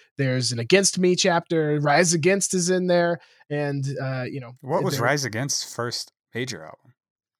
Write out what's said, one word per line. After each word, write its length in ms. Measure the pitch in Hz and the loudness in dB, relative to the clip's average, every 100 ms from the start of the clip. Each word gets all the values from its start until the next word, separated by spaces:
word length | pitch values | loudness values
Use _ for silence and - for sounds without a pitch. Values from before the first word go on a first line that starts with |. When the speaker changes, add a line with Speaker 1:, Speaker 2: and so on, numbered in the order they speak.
| _ - | _ -4
Speaker 1:
There's 340 | 135 127 117 | 0 0 -2
an 80 | 117 | -4
Against 400 | 117 190 190 180 | 2 4 4 2
Me 160 | 180 | 2
chapter. 640 | 180 190 170 - 160 151 151 | 4 2 2 0 0 2 2
Rise 320 | 147 147 175 | 4 4 4
Against 400 | 170 175 196 - | 2 2 2 0
is 160 | 185 175 | 0 0
in 180 | 185 180 | 0 2
there. 320 | 175 170 165 - _ - | 2 2 -2 -8 _ -8
And, 360 | 147 143 143 139 135 | -4 -2 -2 -4 -6
uh, 220 | 131 131 127 | -6 -6 -8
you 100 | 135 | -10
know, 120 | 120 127 | -14 -14
Speaker 2:
What 220 | 135 180 | -4 -2
was 120 | 190 | 0
Speaker 1:
there 80 | 131 | 0
Speaker 2:
Rise 200 | 120 147 | 0 0
Against's 480 | 123 110 139 - - | -2 -4 -4 -6 -6
first 360 | - 117 - - _ _ | -8 -6 -8 -12 _ _
major 300 | 113 127 85 | -8 -8 -10
album? 300 | 78 - _ _ _ _ _ | -16 -20 _ _ _ _ _